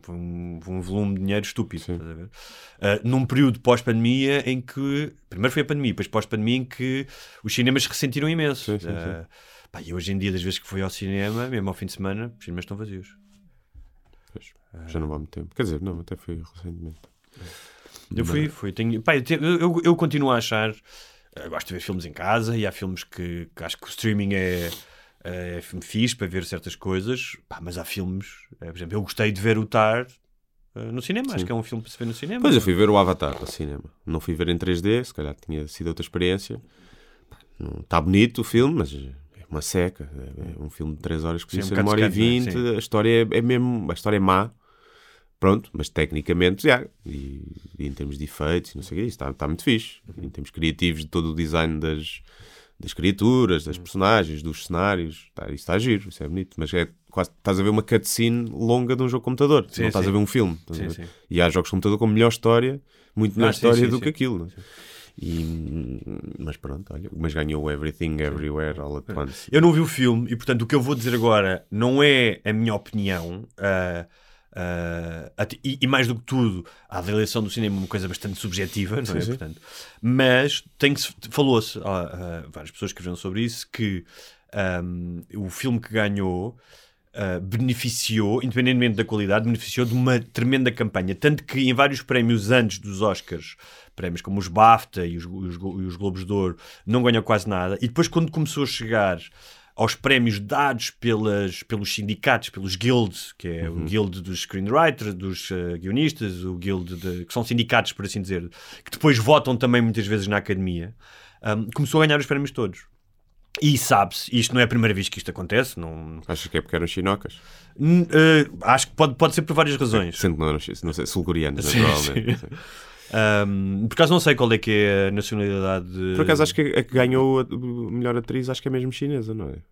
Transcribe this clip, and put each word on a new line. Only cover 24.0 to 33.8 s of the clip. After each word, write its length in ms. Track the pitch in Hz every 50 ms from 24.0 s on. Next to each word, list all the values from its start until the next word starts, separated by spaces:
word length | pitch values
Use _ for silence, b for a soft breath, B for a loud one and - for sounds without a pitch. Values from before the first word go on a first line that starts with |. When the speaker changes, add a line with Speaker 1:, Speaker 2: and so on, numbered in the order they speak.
| - 110 107 101 101 98 101
Speaker 1:
é, 360 | 95 92 92 90 90 87 85 82 B B B B B B B B B _
é 380 | 90 90 90 90 87 87 87 - - - 90
fixe 340 | - - - 107 117 123 120
para 120 | - 104 90
ver 180 | 87 95 85
certas 300 | - - 85 - 92 82
coisas, 600 | - - 98 95 95 95 110 127 123 - - - - _ _
pá, 120 | - -
mas 160 | 82 87 87 87
há 80 | 82
filmes, 420 | - - 104 92 90 92 95 95 - - - - _ - _
eh, 60 | - 82
por 60 | 82 87
exemplo, 180 | 87 82 95 107
eu 40 |
gostei 300 | 98 - - - 113 107
de 100 | 104 95
ver 160 | 98 113 110 107
o 80 | 110
Tar, 400 | 107 - 117 107 107 113 120 123 - _ _ _ _ _ _ _ _ _ _ _ _ _
eh, 160 | 110 113 113
no 100 | 113 127
cinema, 280 | 127 - 185 226 262 277
acho 100 | 233 -
Speaker 2:
Sim. 60 | 90
Speaker 1:
que 60 | 87
é 40 | 120
um 80 | 113 113
filme 180 | - - 113 110
para 80 | -
se 60 | - -
ver 80 | 120
no 80 | 117 113
cinema. 280 | - - 151 208 247
Speaker 2:
Pois, 120 | 247 294 190
eu 60 | 117
fui 120 | - 95 90
ver 160 | 87 107 101
o 80 | 104 101
Avatar 380 | 98 90 90 - 78 73 71 -
ao 80 | - -
cinema. 380 | - - 80 73 71 71